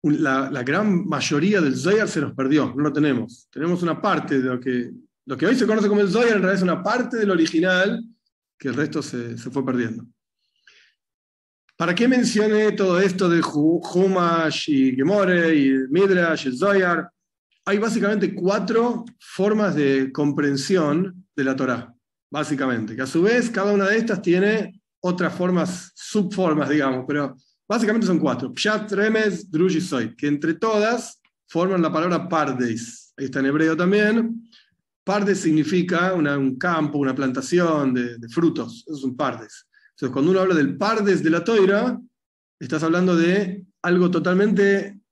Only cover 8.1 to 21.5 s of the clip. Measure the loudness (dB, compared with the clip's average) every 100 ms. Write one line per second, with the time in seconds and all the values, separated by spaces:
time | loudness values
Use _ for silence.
8.1 | _ _ _ _ _ -6 -4 -4 -4 -6
9.1 | -8 -10 -10 -8 -6 -2 -2 -2 -6 -14
10.1 | _ _ _ _ _ _ _ _ _ _
11.1 | _ _ _ _ _ _ _ -2 2 4
12.1 | 4 2 2 2 4 2 2 2 4 2
13.1 | 2 2 2 0 0 2 0 0 0 2
14.1 | 2 2 2 0 -2 0 2 2 2 2
15.1 | 2 2 2 4 4 4 2 0 2 4
16.1 | 4 2 0 -4 0 2 2 2 -2 -4
17.1 | _ _ _ _ _ -4 -2 0 0 0
18.1 | 0 -2 0 0 0 0 0 0 -2 -10
19.1 | -20 -16 -2 0 2 0 2 2 2 0
20.1 | 0 -2 0 0 -2 0 0 2 0 -2
21.1 | -8 -12 -4 -2